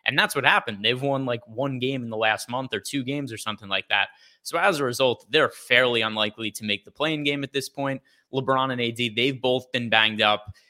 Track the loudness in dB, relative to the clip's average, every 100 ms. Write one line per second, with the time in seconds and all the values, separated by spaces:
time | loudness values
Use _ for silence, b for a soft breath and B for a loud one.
0 | -2 0 0 2 4 4 0 -2 -2 0
1 | 0 -2 -2 -6 -6 -6 -6 -4 -4 -4
2 | -6 0 0 0 -2 -6 -4 -6 -4 -6
3 | -4 -6 -6 -8 -8 -8 -4 -4 0 0
4 | 0 b b b -6 0 2 2 -2 2
5 | 2 0 0 2 2 0 2 4 4 2
6 | 0 0 -2 -2 -8 -6 -4 -4 -6 -4
7 | -2 0 -2 -2 -4 -6 -6 -6 -6 -6
8 | b b b -2 2 2 0 0 -2 0
9 | -2 2 0 2 0 0 -2 -4 2 4
10 | 4 4 2 2 -2 b b